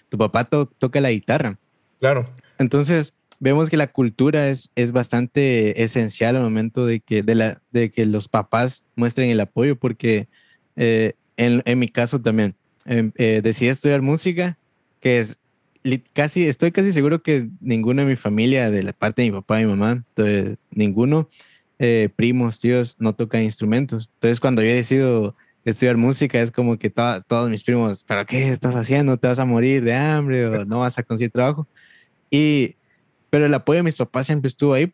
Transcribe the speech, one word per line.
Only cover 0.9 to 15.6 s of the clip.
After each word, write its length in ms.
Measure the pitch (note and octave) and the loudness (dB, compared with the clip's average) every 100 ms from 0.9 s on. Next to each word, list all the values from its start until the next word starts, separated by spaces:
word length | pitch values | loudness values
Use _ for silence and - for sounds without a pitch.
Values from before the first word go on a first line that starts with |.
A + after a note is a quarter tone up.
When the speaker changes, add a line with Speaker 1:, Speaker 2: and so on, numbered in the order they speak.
| C#3+ | 0
Speaker 1:
la 100 | C3+ | 0
guitarra. 460 | A2 - C3+ B2 G2 _ _ _ _ | 0 -2 -2 -2 -8 _ _ _ _
Speaker 2:
Claro. 240 | C3 C#3 B2 - _ - | 0 0 -4 -10 _ -4
Speaker 1:
Entonces, 540 | C3 C#3+ C#3+ E3+ D3+ _ _ - | 0 2 2 0 -2 _ _ -4
vemos 320 | C3+ C#3+ D#3+ | 0 2 2
que 60 | D#3 | 0
la 100 | C#3+ | 0
cultura 600 | - A#2+ G#2+ C3+ D3+ C#3+ | 0 0 2 0 2 0
es, 220 | C3+ - | -2 -6
es 180 | - A#2+ | -2 -2
bastante 920 | B2 A#2+ A#2+ B2 - C#3 A#2+ G#2+ G#2 | 0 -2 -2 -2 0 2 2 0 0
esencial 540 | A#2 B2+ A2 - A2+ C3 | -2 0 -2 -2 0 0
al 60 | |
momento 440 | A#2+ A2 A2+ A#2+ B2 | 0 -2 -2 -2 -2
de 140 | A2+ | -2
que, 220 | - G#2+ | -2 -2
de 120 | G#2 | 2
la, 280 | A2+ A2 - _ | 2 0 -4 _
de 200 | A#2+ A2+ | -2 -2
que 160 | - A2 | 0 0
los 220 | G#2 G2 | -2 -2
papás 560 | A2 G#2 A2+ B2+ - - - | -4 0 -2 -2 -6 -12 -4
muestren 340 | A#2+ A#2 B2+ | -2 0 0
el 100 | A2+ | 0
apoyo, 360 | G2+ - C3 C#3 | 0 0 0 0
porque, 500 | B2+ A2+ A#2 G#2+ G#2+ _ _ _ _ | -4 -2 0 -2 -2 _ _ _ _
eh, 380 | - A#2+ A2+ A2 - _ - | -2 0 2 0 -4 _ -2
en, 260 | A#2+ A#2+ A#2+ | 2 2 0
en 120 | B2+ | 0
mi 100 | A#2+ | 0
caso 320 | - A#2+ C3+ | -2 -2 -2
también, 360 | A2+ A2 G#2 - _ _ - | 0 0 0 -4 _ _ -4
em, 260 | A#2+ A2 - | -2 -2 0
eh, 240 | A#2 A2 | 0 2
decidí 240 | G#2+ A2 B2 | 0 0 0
estudiar 320 | C3+ D3 C#3+ | 0 0 2
música, 560 | C3+ D#3+ F#3+ F3 F3+ E3+ _ _ _ _ | 0 -2 -2 -4 -4 -6 _ _ _ _
que 180 | C3 B2 | 0 0
es 200 | A2 - _ _ | 0 -8 _ _